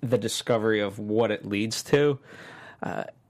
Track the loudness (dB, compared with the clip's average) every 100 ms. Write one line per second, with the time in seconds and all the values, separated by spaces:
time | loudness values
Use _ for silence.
0 | 0 0 0 -4 0 2 2 2 0 -4
1 | -2 2 2 0 -2 -2 -2 -4 2 4
2 | 4 0 -6 -20 -20 -20 -20 -10 -8 -6
3 | -10 -14